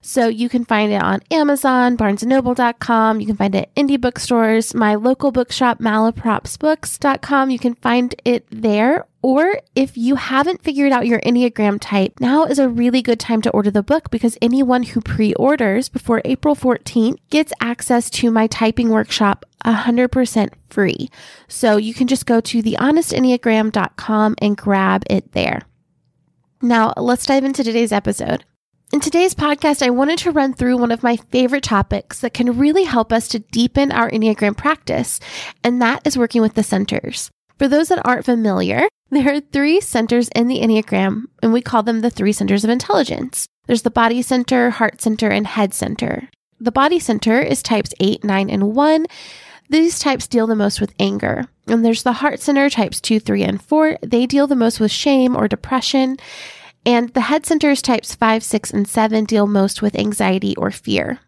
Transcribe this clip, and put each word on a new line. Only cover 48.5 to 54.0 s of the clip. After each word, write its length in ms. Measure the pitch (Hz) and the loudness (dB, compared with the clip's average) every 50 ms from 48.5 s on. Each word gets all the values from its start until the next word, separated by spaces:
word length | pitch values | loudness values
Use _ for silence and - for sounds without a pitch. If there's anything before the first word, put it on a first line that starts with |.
and 240 | - 202 196 208 220 | 0 0 0 0 2
one. 320 | 262 294 302 311 320 320 - - - - - - - - - - - _ _ | 2 4 4 4 2 0 -2 -8 -14 -20 -20 -20 -20 -20 -20 -20 -20 _ _
These 300 | 277 320 330 339 - - | 2 2 2 2 0 -2
types 260 | - 294 269 - - | -2 -2 -2 -2 -4
deal 200 | - - 233 220 | -2 0 0 2
the 80 | 220 226 | 2 0
most 280 | 214 208 202 - - | 0 0 0 0 -2
with 100 | 214 196 _ - | -6 -6 _ -4
anger. 480 | 202 196 196 202 - - - - 254 - _ _ _ | -2 -2 -2 -2 -4 -4 -4 -4 -6 -10 _ _ _
And 160 | - 226 233 | -2 0 2
there's 200 | 226 233 226 226 | 2 2 0 2
the 100 | - 254 | 0 -2
heart 280 | 240 - 269 294 285 - | -2 0 -2 -4 -4 -2
center, 280 | - - 285 277 277 285 | -2 0 2 2 2 2
types 320 | - 233 208 - - - | 2 0 -2 -2 -2 -8
two, 200 | - - 226 214 | -2 0 0 0
three, 220 | - - 202 202 | 0 0 -2 0
and 200 | 196 190 202 196 | 0 -2 -2 -6
four. 340 | - _ 202 208 311 311 - - | -2 _ 2 2 2 2 0 -4